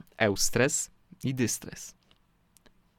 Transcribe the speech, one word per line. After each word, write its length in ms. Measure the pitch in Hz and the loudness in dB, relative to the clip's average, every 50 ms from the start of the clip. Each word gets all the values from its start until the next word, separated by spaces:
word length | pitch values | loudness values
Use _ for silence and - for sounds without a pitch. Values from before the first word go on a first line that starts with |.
| - - _ - | -20 -20 _ 0
Eustres 760 | 113 104 98 95 - - - 117 123 147 - - - - - _ _ _ - - - | 0 0 2 2 0 2 4 4 4 4 2 0 -4 -6 -12 _ _ _ -20 -8 -6
i 120 | 127 135 | -4 -2
dystres. 600 | 127 123 104 - - - - - - - - - _ _ _ _ _ _ _ _ _ _ _ _ _ _ - _ _ _ _ _ | 0 0 0 -2 -4 -8 -12 -14 -14 -16 -18 -20 _ _ _ _ _ _ _ _ _ _ _ _ _ _ -20 _ _ _ _ _